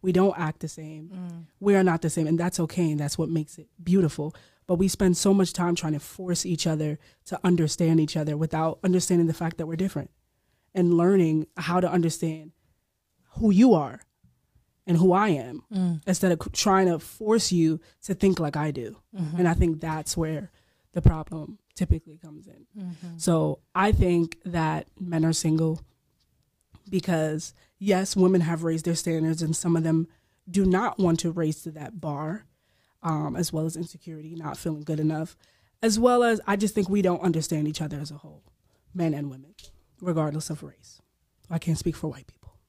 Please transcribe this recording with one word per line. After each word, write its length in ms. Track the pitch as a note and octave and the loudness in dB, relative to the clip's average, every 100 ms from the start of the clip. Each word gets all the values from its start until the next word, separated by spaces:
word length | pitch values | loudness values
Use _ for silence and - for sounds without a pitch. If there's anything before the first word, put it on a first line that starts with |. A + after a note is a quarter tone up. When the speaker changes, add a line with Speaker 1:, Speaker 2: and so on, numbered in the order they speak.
Speaker 1:
We 100 | F#3+ | 2
don't 260 | F3 G3 F3+ | 4 4 2
act 240 | D#3+ D#3 | -6 -6
the 60 | D#3+ | -12
same. 420 | - D#3 D#3 D#3+ | -12 -14 -14 -14
Speaker 2:
Mm. 360 | F#3 F3+ E3+ D#3+ _ | -14 -12 -14 -18 _
Speaker 1:
We 160 | G3 G3 | 2 4
are 80 | |
not 180 | F#3 E3 | 4 2
the 80 | E3 | 0
same, 180 | D#3+ D#3 | -2 0
and 120 | E3 | 0
that's 200 | E3+ - | 0 -2
okay, 300 | D#3+ - E3+ | -4 0 0
and 80 | D3+ | 0
that's 180 | C#3+ - | -4 -2
what 120 | D#3+ | -2
makes 280 | E3 D3+ - | -2 -4 -12
it 100 | D#3 _ | -20 _
beautiful. 500 | E3+ F#3 E3+ - D3 - _ _ _ | 2 4 4 0 -8 -8 _ _ _
But 80 | F3 | 0
we 120 | F#3+ | 0
spend 300 | - F#3+ F3 | 2 2 4
so 160 | G3+ | 4
much 200 | G3 F3+ | 4 4
time 220 | - F3 E3+ | 0 -2 0
trying 180 | D#3+ | -2
to 60 | D3+ | -4
force 460 | - - F#3 E3+ F3+ | -6 -14 -4 -4 -2
each 200 | E3 E3+ | -2 0
other 320 | D#3 D#3 D3 _ _ - | -2 -2 -6 _ _ -12
to 140 | - | -2
understand 560 | F#3 F3+ D#3 - E3 D#3+ | 2 2 2 2 4 4
each 160 | D3+ D#3+ | 2 -2
other 200 | D3+ D3+ | -4 -2
without 420 | D#3+ D#3 D#3+ - | -2 -2 -2 -2
understanding 440 | F#3 F3+ F3 F3 E3 | 2 2 4 2 2
the 60 | |
fact 240 | D#3 E3 - | 0 -4 -6
that 80 | D#3+ | -8
we're 80 | E3 | -4
different 360 | F#3+ D3 C#3 _ _ _ _ _ _ | -4 -4 -10 _ _ _ _ _ _
and 220 | F#3+ F3 E3+ | 0 4 6
learning 520 | E3+ G3 E3 D#3 D3+ - | 6 6 6 2 -2 -8
how 220 | D#3+ F3+ | -2 0
to 120 | F3+ | 2
understand 600 | F3 E3 D3+ E3 D#3+ D#3 _ _ _ _ _ _ _ _ - | 2 0 0 -6 -6 -12 _ _ _ _ _ _ _ _ -2
who 120 | A3 | 4
you 220 | F#3+ B3+ | 8 8
are 280 | F#3 C#3 B2 _ _ _ _ _ _ _ _ - | 6 2 -10 _ _ _ _ _ _ _ _ 0
and 120 | E3+ | 4
who 140 | F#3 | 4
I 180 | F3+ G#3+ | 4 2
am 340 | D3+ B2 - - | 0 -4 -14 -10
Speaker 2:
Mm. 280 | G3 F3+ E3 - | -4 -2 -2 -2
Speaker 1:
instead 240 | F3+ F#3 | 0 2
of 100 | E3 | 0
c-, 60 | - | -2
trying 360 | - G#3+ F#3+ F#3 | -2 2 4 4
to 120 | E3 | 0
force 520 | - - G#3+ A3+ - | -6 -10 0 0 2
you 280 | F3+ D#3+ D#3+ _ _ | 2 2 0 _ _
to 100 | - | -8
think 260 | F#3+ G3 F3+ | 0 2 2
like 160 | D#3 C#3+ | -2 -2
I 160 | D3+ | -4
do. 260 | C#3 A2+ A2 _ F#3+ | -4 -10 -14 _ -10
Speaker 2:
Mm-hmm. 220 | D#3+ E3+ | -6 0
Speaker 1:
And 100 | F3+ | 2
I 60 | |
think 260 | F3 F3+ D#3+ | 4 0 0
that's 340 | D#3+ D#3 - - | -6 -8 -6 -6
where 340 | D#3+ D#3 F#3+ _ _ _ _ | -4 -6 -10 _ _ _ _
the 80 | - | 0
problem 580 | D3+ D#3+ D3+ D#3+ D3+ G#3 _ - | 0 0 -8 -14 -14 -18 _ -10
typically 420 | F3+ E3 - D#3 | -2 -2 -4 -20
comes 300 | D#3+ D3+ - | -20 -20 -20
in. 180 | - _ G#3 | -20 _ -14
Speaker 2:
Mm-hmm. 400 | F3+ E3 F3 E3 | -14 -14 -16 -6
Speaker 1:
So 420 | D#3+ E3 D#3 D3+ _ - | 0 2 0 -4 _ -2
I 160 | G3+ | 0
think 460 | G#3 F3+ F3 E3 - F#3+ | 4 4 2 0 -4 -8
that 420 | E3+ D#3+ D#3 - _ | -4 -2 -4 -8 _
men 240 | F3+ E3 | -6 0
are 100 | D#3+ | 2
single 480 | D#3+ E3 D#3+ D#3+ D#3+ - _ _ _ _ _ _ _ _ - - | 2 0 2 0 -2 -10 _ _ _ _ _ _ _ _ -20 -4
because, 640 | F#3+ E3 E3+ D#3 D#3 - - _ _ | -4 0 0 0 -2 -8 -16 _ _
yes, 360 | G3 F#3 F#3+ - | 0 0 0 2
women 260 | F#3 F#3+ | 4 4
have 220 | E3 E3 | 2 0
raised 220 | E3 E3 D#3+ | -2 -2 -2
their 100 | E3 | -2
standards, 460 | - D#3+ D#3+ D#3+ | -2 0 0 0
and 140 | D#3+ D#3+ | -2 -2
some 200 | F3 E3 | 0 2
of 80 | |
them 240 | D#3+ D#3+ E3 _ _ _ - | 2 0 0 _ _ _ -4
do 160 | F3+ F#3+ | 0 4
not 320 | F#3 A#3 - | 2 0 0
want 220 | F#3 E3 | 0 2
to 120 | E3+ | 0
raise 300 | E3+ D#3 D#3 | -2 -2 -2
to 80 | - | -8
that 280 | D#3 C#3+ A3+ | -12 -14 -10
bar, 460 | D#3 C#3+ D#3 G3+ - _ _ _ _ _ | -8 -6 -6 -8 -12 _ _ _ _ _
um, 320 | E3 D#3 D3+ F3 | -4 -2 -2 -4
as 160 | E3+ | -4
well 140 | D#3+ D#3+ | -2 -4
as 100 | D#3+ | -6
insecurity, 580 | E3 E3+ - D#3+ D#3 E3 | -12 -12 -16 -16 -14 -12
not 220 | D#3 - | -12 -8
feeling 240 | F3 D3+ | -8 -8
good 160 | D3+ D#3 | -6 -2
enough, 360 | D#3 D#3 D#3+ - _ _ _ _ | 0 -2 -6 -12 _ _ _ _
as 160 | A3+ G#3+ | -2 2
well 240 | B3 B3 | 4 4
as 160 | A#3+ A3 - | 4 2 0
I 80 | G3+ | 0
just 180 | G#3 | 0
think 160 | - F#3 | 0 0
we 120 | G3+ | 2
don't 200 | F#3 F3 | 2 0
understand 460 | E3+ D#3+ D#3 D#3 D3+ | 0 0 -2 -2 -4
each 140 | D3+ | -4
other 180 | D#3 D3+ | -8 -8
as 100 | D3+ | -12
a 80 | D3 | -14
whole, 260 | D3+ D3+ _ _ _ _ _ | -20 -20 _ _ _ _ _
men 200 | F#3 E3 | -4 -2
and 160 | D3 C#3+ | -2 -6
women, 240 | C3 C#3 _ - - _ _ | -10 -18 _ -20 -20 _ _
regardless 480 | F3+ D#3+ D3+ D3+ - | -4 -2 -2 -4 -8
of 140 | D3+ | -10
race. 380 | D3 - - - _ _ _ _ _ | -12 -20 -20 -20 _ _ _ _ _
I 100 | E3 | -6
can't 180 | - D#3+ | -2 -2
speak 180 | - D#3 | -2 -4
for 140 | D#3+ | -8
white 160 | C3+ - | -10 -18
people. 260 | _ - _ | _ -20 _